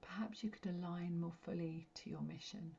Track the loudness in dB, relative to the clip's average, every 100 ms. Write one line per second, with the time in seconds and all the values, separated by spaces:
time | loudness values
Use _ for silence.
0 | -6 -2 -2 0 0 2 0 2 2 2
1 | 4 4 2 0 0 2 2 0 -6 -10
2 | -6 -2 0 -2 -6 -6 -6